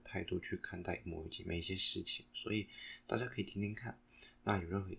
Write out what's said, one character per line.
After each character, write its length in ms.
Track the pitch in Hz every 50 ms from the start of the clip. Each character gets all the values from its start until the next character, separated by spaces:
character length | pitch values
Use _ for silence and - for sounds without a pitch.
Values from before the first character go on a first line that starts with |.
| -
态 220 | - - 95 90
度 160 | - 90 90
去 160 | - - 92
看 260 | 90 - - - 90 87
待 180 | 92 87 - -
某 200 | 87 82 80 80
一 40 | 82
件， 180 | - - -
每 140 | 85 85 85
一 20 | 85
些 140 | - 95
事 260 | 92 - - - 95 87
情， 240 | - - - - - -
所 200 | - - - 107
以 160 | 107 101 - - - - - - - -
大 100 | - -
家 80 | 110 123
可 140 | 123 - 113
以 40 | 98
听 180 | - - 98 104
听 100 | 104 107
看。 240 | - 117 - - - - - - - - - - - -
那 140 | 110 104 95
有 80 | 85 82
任 140 | 92 101 95
何 80 | 92
意 80 | 92